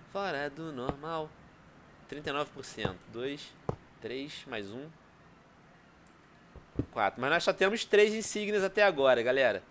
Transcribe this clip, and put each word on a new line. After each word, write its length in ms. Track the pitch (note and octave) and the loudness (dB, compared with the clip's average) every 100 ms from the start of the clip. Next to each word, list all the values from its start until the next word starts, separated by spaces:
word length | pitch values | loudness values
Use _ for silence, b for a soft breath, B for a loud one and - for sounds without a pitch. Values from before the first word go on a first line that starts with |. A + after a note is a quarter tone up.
| - | -10
fora 380 | G3 G3 C#3 D3 | -6 -4 -4 -6
do 220 | C#3+ E3 | -8 -10
normal. 560 | C3+ C3 C#3+ D#3 D#3+ D#3 - - - - - - - - | -6 -6 -6 -6 -6 -8 -12 -20 -20 -20 -20 -20 -20 -14
Trinta 220 | C#3+ D3+ | -10 -4
e 40 | |
nove 180 | C#3+ D3 | -4 -4
por 120 | C#3 | -8
cento. 360 | C3 - G2+ F2+ - | -12 -4 -4 -6 -12
Dois, 400 | A2+ C3+ C#3+ - - - - - - | -8 -6 -8 -12 -12 -8 -8 -10 -14
três, 460 | A2+ C3 D3 - C#3 | -8 -8 -8 -12 -8
mais 260 | A2+ G2+ | -8 -8
um. 160 | A#2+ D3+ D#3+ - - - - - - - - - - - - - - - - - - - | -10 -14 -18 -20 -20 -20 -20 -20 -20 -20 -20 -20 -20 -20 -20 -20 -20 -20 -20 -10 -6 -4
Quatro. 280 | A#2 G2 - | 0 0 0
Mas 120 | C3 | 0
nós 120 | E3 | 2
só 80 | F#3+ | 2
temos 320 | - G3 A3 | 2 2 2
três 300 | - G#3 G#3+ | 2 6 6
insígnias 500 | G#3+ - G#3 G#3 G#3 | 4 -4 -4 -2 0
até 200 | F#3+ G#3 | 0 4
agora, 400 | G3+ D3+ C3+ A#2+ | 4 6 6 6
galera. 400 | A#2 C3+ B2 F#2+ - | 4 4 4 2 -6